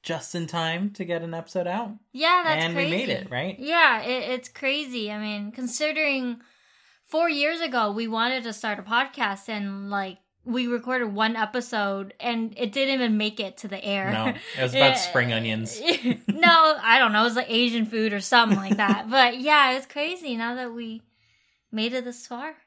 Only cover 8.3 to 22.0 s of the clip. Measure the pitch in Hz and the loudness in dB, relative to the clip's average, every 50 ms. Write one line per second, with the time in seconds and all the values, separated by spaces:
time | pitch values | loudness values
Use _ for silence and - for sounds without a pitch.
8.3 | 262 262 233 233 214 - - 220 208 196 185 196 226 240 269 262 - - 240 202 | -2 -2 -4 -6 -10 -6 -6 -6 -6 -6 -6 -2 0 0 0 0 -2 -2 -2 -2
9.3 | 196 196 - - 220 208 202 196 196 196 196 202 202 202 196 190 185 _ _ _ | -2 -6 -8 -8 -6 -6 -6 -6 -8 -8 -8 -4 -4 -4 -4 -4 -8 _ _ _
10.3 | _ _ _ 233 233 254 254 240 240 240 240 240 254 254 240 214 202 202 220 220 | _ _ _ -4 -2 -2 0 0 -2 -2 -2 -2 -2 -2 -2 -2 0 0 0 0
11.3 | 233 226 214 208 - 247 240 240 - 220 202 196 196 196 196 196 - _ - 240 | 2 0 -4 -2 -2 -6 -4 -2 -4 -2 -2 -2 -2 -4 -6 -10 -12 _ -4 -4
12.3 | 233 226 226 226 - - 240 214 202 277 269 269 269 262 247 226 220 214 214 214 | -2 -2 -4 -6 -4 -6 -6 -4 0 0 0 2 2 2 2 2 2 2 2 0
13.3 | 214 - 208 190 185 - - 202 196 190 - 202 202 196 190 190 - - - - | -2 -4 -8 -8 -8 -12 -10 -10 -10 -6 -4 -2 -2 0 0 0 0 0 0 0
14.3 | - - - - - 135 131 127 123 135 135 131 - 127 - 175 175 131 120 120 | -2 -4 -8 -12 -4 -2 -2 0 4 6 6 6 6 4 0 0 2 2 2 2
15.3 | 113 113 113 113 110 110 110 104 - - 269 339 349 320 233 247 240 - - - | 0 0 0 0 -2 -2 -4 -6 -6 -2 0 0 0 2 2 0 -2 0 0 -4
16.3 | 196 311 339 349 339 330 320 311 311 - - 226 233 262 254 220 208 208 220 240 | 0 4 6 8 8 8 8 6 4 2 4 6 6 6 6 6 4 4 4 4
17.3 | 226 240 247 - - 233 240 240 226 233 220 214 226 220 220 220 208 202 185 - | 2 0 -2 0 2 2 2 2 2 0 -2 0 0 0 0 0 0 -2 -2 4
18.3 | - 240 233 220 202 196 190 190 202 196 208 202 202 208 220 220 240 269 254 240 | 6 6 6 6 2 0 2 0 2 2 4 2 2 2 0 0 4 6 6 6
19.3 | 240 254 254 302 302 294 277 262 254 262 262 - - 294 294 330 359 359 339 294 | 4 0 2 4 6 6 6 6 4 0 -4 -8 -6 -4 -4 -4 -4 -6 -6 -6
20.3 | 240 226 226 233 247 254 254 240 226 233 233 226 220 226 _ _ _ _ _ _ | -4 -4 -4 -4 -4 -6 -8 -8 -8 -10 -10 -10 -10 -12 _ _ _ _ _ _
21.3 | _ _ _ _ _ _ _ _ - 220 214 240 247 262 | _ _ _ _ _ _ _ _ -4 -2 -2 -2 -2 -4